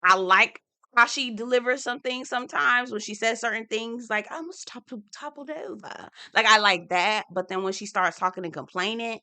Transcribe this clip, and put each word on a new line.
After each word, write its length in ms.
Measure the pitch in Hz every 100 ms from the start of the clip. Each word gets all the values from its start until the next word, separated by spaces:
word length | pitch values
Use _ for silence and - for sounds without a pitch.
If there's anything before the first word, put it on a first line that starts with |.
I 120 | 180 185
like 460 | 185 190 226 - _ _ _ -
how 100 | 240
she 260 | - 254 214
delivers 480 | 233 247 240 262
some 160 | 262 240
things 300 | 262 254 262
sometimes 640 | 254 247 - 254 247 247
when 80 | 214
she 120 | 214
says 260 | 208 226 226
certain 260 | 240 220 220
things, 420 | 220 226 233 233
like, 220 | 214 208
I 40 | 320
almost 300 | 330 370 -
toppled, 360 | 247 _ 247 208
toppled 400 | - 294 294 285
over. 580 | 311 - 220 - - - - -
Like, 120 | - 214
I 100 | 220
like 320 | 208 185 170
that. 360 | 180 185 214 -
But 160 | 180 185
then 160 | 190
when 100 | 190
she 120 | 190 202
starts 320 | - 180 170
talking 260 | 185 190
and 100 | 175
complaining, 680 | 156 139 180 190 226 233 220